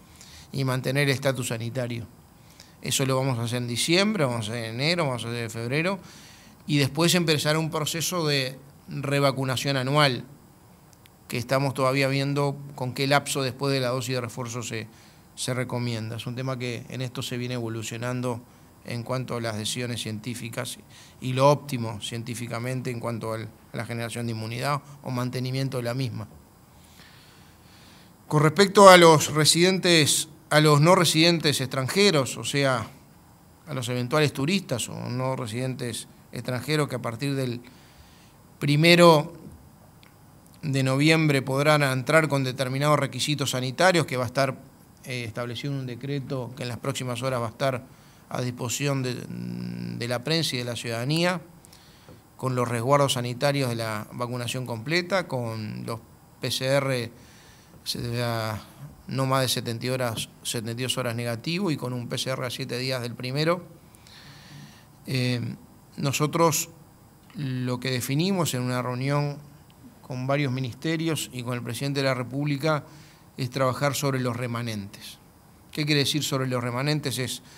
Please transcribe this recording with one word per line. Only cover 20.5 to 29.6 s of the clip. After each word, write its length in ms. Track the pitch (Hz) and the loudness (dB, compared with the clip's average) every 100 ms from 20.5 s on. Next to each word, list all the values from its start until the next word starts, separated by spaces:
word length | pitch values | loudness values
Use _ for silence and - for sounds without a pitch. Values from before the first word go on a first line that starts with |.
| 120 123 - - - - - | -8 -8 -10 -18 -20 -20 -10
y 140 | 127 | -4
lo 160 | 127 139 | 4 6
óptimo 500 | 147 - 123 113 113 | 4 0 -6 -6 -8
científicamente 920 | - 117 117 110 117 117 123 131 123 | -8 -8 -8 -8 -8 -6 -6 -6 -6
en 80 | 117 | -6
cuanto 360 | 117 117 110 | -6 -6 -6
al, 140 | 110 113 - - | -6 -8 -14 -14
a 20 | 127 | -10
la 80 | |
generación 400 | 113 117 117 120 | -8 -6 -6 -6
de 80 | 117 | -6
inmunidad 480 | 110 110 120 135 147 - - | -6 -6 -4 -2 -4 -6 -14
o 80 | - | -6
mantenimiento 680 | 123 123 127 127 131 135 127 | -4 -4 -4 -4 -2 -4 -4
de 60 | |
la 100 | 117 | -4
misma. 340 | 123 127 107 104 - - - - - - - - - - - - - - - - - - - - | -4 -4 -6 -10 -16 -20 -20 -20 -20 -20 -20 -20 -20 -20 -20 -20 -20 -20 -20 -20 -20 -20 -20 0
Con 160 | 151 | 4
respecto 460 | 151 151 202 208 196 | 4 6 6 12 12
a 80 | 180 | 12
los 360 | 170 151 - | 12 8 4
residentes, 920 | 151 151 165 | 2 4 6